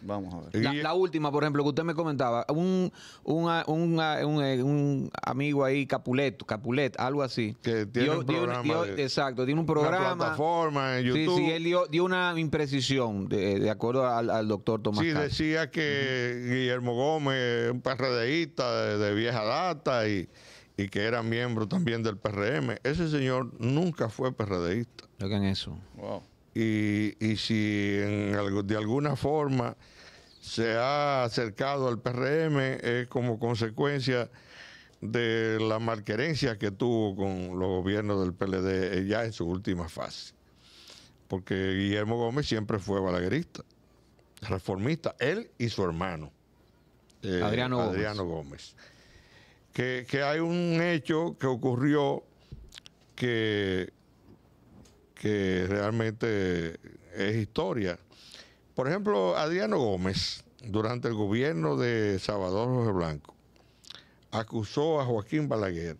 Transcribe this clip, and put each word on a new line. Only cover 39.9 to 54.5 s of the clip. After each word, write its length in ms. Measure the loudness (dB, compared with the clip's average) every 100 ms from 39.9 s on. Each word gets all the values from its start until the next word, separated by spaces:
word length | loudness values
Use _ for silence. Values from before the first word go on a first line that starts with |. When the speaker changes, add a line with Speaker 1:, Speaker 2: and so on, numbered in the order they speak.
| -8 -10 -10 -16 -18 _ -20 -20 -20 -20 -20 -20 -20 -6
Speaker 3:
Porque 260 | -6 -2 -2 0
Guillermo 420 | 2 0 0 0 0
Gómez 300 | -2 -2 -2
siempre 340 | -2 -2 -4
fue 180 | -2 0
balaguerista, 640 | 2 0 0 -2 -4 -12 -20 _ _ _ _ _ _ -14
reformista, 720 | -6 -6 -2 -2 -2 -2 -4 -4
él 300 | -2 -2 -6 -6
y 100 | -4
su 160 | -2
hermano, 480 | -2 0 -4 -4 -10 -16 _ _ _ _ _ _ _ -12
eh, 180 | -2 0
Speaker 2:
Adriano 320 | 2 0 0 0
Gómez. 140 | 0
Speaker 3:
Adriano 320 | 0 -2 -2
Gómez. 520 | -4 -4 -8 -14 -18 -20 -20 -20 -20 -20 -20 -20 -20 -20 _
Que, 340 | -4 -2 -2 -2
que 140 | -2
hay 180 | 0 0
un 400 | 0 0 0 2
hecho 540 | 2 0 0 0 0 -2
que 80 | -2
ocurrió 800 | 0 0 0 2 2 2 -2 -6 _ -20 -18 -18 -20 -20 _ _
que, 800 | -4 -2 0 2 2 2 0 -2 -10 _ -20 -20 -20 _